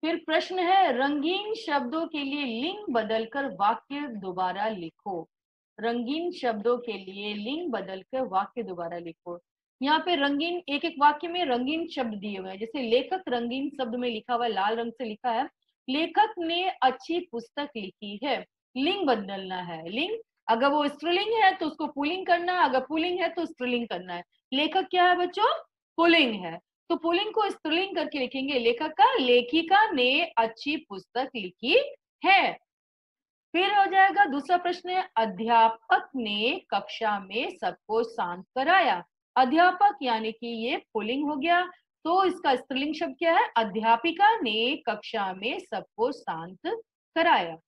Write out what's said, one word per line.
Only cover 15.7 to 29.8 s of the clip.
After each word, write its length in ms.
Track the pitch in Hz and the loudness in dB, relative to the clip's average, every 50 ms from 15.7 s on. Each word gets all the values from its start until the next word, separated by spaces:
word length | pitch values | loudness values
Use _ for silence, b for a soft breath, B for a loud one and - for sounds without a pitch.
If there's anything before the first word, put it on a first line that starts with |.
| _ _ _ - | _ _ _ -4
"लेखक 460 | 262 294 330 339 - - 427 440 - - | -2 -2 -2 0 2 2 2 2 2 -4
ने 300 | 339 330 339 349 370 381 | -4 -2 -2 -2 -2 -2
अच्छी 520 | 370 - - 262 254 - - - 330 349 | -2 2 2 2 2 2 -6 -4 -4 -4
पुस्तक 480 | 349 _ - 233 233 - _ - 285 - _ | -4 _ -10 -10 -10 -8 _ -8 -8 -8 _
लिखी 440 | 233 202 - - _ - 202 202 202 - | -10 -12 -12 -14 _ -14 -12 -12 -6 -2
है।" 220 | - 247 196 185 _ _ _ _ _ _ | -2 -2 -2 -4 _ _ _ _ _ _
लिंग 300 | 247 269 320 392 415 381 | -2 0 0 0 0 2
बदलना 500 | 277 247 214 196 190 196 196 190 185 185 | 2 0 0 0 -6 -8 -8 -8 -8 -8
है। 320 | 180 180 175 170 160 160 170 | -8 -8 -8 -10 -10 -10 -8
लिंग, 300 | 196 240 311 392 440 453 - _ _ _ _ - | -6 -4 -4 -4 -6 -8 -10 _ _ _ _ 0
अगर 200 | 226 233 254 277 | 2 4 4 2
वो 200 | 277 302 294 285 | 2 2 0 0
स्त्रीलिंग 560 | 285 - 294 330 349 370 403 427 453 453 427 | -2 -4 -2 0 0 0 0 0 2 4 4
है 120 | 381 381 | 4 4
तो 100 | - 339 | 2 -4
उसको 200 | 311 - - 320 | -6 -4 -4 -8
पुल्लिंग 400 | 294 - 277 285 294 349 381 370 | -6 -4 -4 -2 -2 -2 -4 0
करना 320 | - 349 349 349 349 359 359 | 2 2 2 2 -2 2 2
है, 60 | 339 | 2
अगर 160 | 277 254 262 | 4 4 0
पुल्लिंग 400 | 262 - 302 320 320 359 359 359 | 0 0 -2 -2 -2 -2 -2 -2
है 80 | 330 339 | -2 -2
तो 180 | 339 359 330 | -2 -4 -6
स्त्रीलिंग 420 | 311 320 _ 247 247 247 240 240 226 | -6 -6 _ -4 -2 -2 -2 -2 -4
करना 260 | 196 175 180 185 175 | -6 -8 -8 -8 -10
है। 100 | 175 208 _ _ _ _ _ 262 | -10 -10 _ _ _ _ _ -2
लेखक 340 | 269 294 - 415 381 370 - | 0 0 2 0 0 -2 0
क्या 180 | - 359 349 359 | 2 4 6 6
है 80 | 359 | 6
बच्चों? 460 | 349 359 359 359 - 440 523 640 - - _ _ _ _ _ _ | 4 2 -2 0 2 2 2 2 0 -6 _ _ _ _ _ _
पुल्लिंग 480 | - 330 339 330 330 294 247 220 196 180 | 4 6 6 6 6 4 2 0 -4 -6
है, 140 | 170 165 175 _ _ _ _ _ _ | -8 -8 -10 _ _ _ _ _ _
तो 80 | 339 | -4
पुल्लिंग 380 | - - 330 339 359 415 427 - | -2 0 0 0 0 0 0 0
को 160 | 427 415 392 | 0 0 0
स्त्रीलिंग 460 | 381 - _ 320 302 339 381 392 381 | -2 -6 _ -2 0 0 0 -2 -2
करके 220 | 339 302 302 - 294 | -4 -4 -4 -4 -4
लिखेंगे। 400 | 254 247 - 269 262 277 294 254 | -6 -4 -4 -6 -4 -2 -2 2
लेखक 320 | 233 226 240 233 311 311 | 2 2 0 0 -2 -6
का, 240 | - - 403 508 539 | 4 6 6 6 6
"लेखिका 760 | 453 269 247 247 247 240 240 - 330 330 - 381 403 | 4 4 6 6 4 4 4 0 -2 2 4 6 6